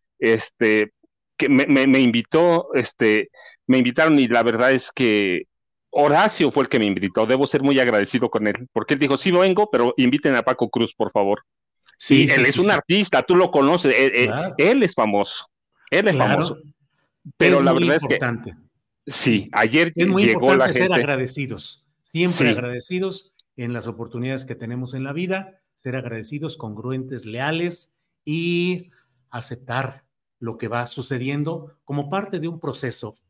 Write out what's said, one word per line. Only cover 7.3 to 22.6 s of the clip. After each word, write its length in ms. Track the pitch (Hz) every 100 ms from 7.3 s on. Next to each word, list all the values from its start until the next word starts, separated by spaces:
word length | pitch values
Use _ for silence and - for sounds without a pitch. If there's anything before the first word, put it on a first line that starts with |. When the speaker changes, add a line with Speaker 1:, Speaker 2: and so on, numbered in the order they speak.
| 131 139
Speaker 1:
ser 160 | 143
muy 160 | 139 135
agradecido 500 | 123 107 101 120 120
con 200 | 110 107
él, 200 | 101 127
porque 220 | 113 - 143
él 40 |
dijo, 160 | 139 135
"Sí 140 | 196
vengo, 400 | 175 190 190 208
pero 220 | 127 120 131
inviten 380 | 123 143 151 123
a 60 |
Paco 260 | 120 127 113
Cruz, 280 | 123 117 -
por 160 | 101
favor". 320 | 104 98 104 _ _ _ _ _ _
Speaker 2:
Sí, 180 | - 135
Speaker 1:
Y 140 | 139
Speaker 2:
sí, 40 |
Speaker 1:
él 120 | 131 123
Speaker 2:
sí, 40 |
Speaker 1:
es 80 | 147
un 140 | 196
Speaker 2:
sí. 0 |
Speaker 1:
artista, 500 | 170 - 196 196 135
tú 140 | 123 180
lo 160 | 175
conoces, 420 | 151 139 175 147 117
él, 160 | 135 120
él, 100 | 120
Speaker 2:
Claro. 300 | 123 180 -
Speaker 1:
él 240 | 165 269
es 140 | 196 -
famoso, 500 | 110 101 101 - - _ _ _ _
él 160 | - 302
es 60 |
Speaker 2:
Claro. 160 | 139 117
Speaker 1:
famoso. 280 | 143 165 - - _ _ _ _ _ 143 -
Pero 200 | 143 139
Speaker 2:
Es 60 |
Speaker 1:
la 100 | 139
Speaker 2:
muy 60 | -
Speaker 1:
verdad 180 | 170 156
es 100 | 139
que 100 | 123
Speaker 2:
importante. 380 | 123 117 - - _ _ _ _ -
Speaker 1:
sí, 440 | - 127 107 -
ayer 420 | 107 110 147 165
Speaker 2:
Es 140 | 165 185
muy 160 | 190
Speaker 1:
llegó 320 | 208 110 127 131
la 100 | 131
Speaker 2:
importante 80 |
ser 140 | 127 185
Speaker 1:
gente. 120 | 170
Speaker 2:
agradecidos, 880 | 120 135 127 143 127 104 - - _ _
siempre 460 | _ 160 180 175 123
Speaker 1:
Sí. 60 |
Speaker 2:
agradecidos 840 | 110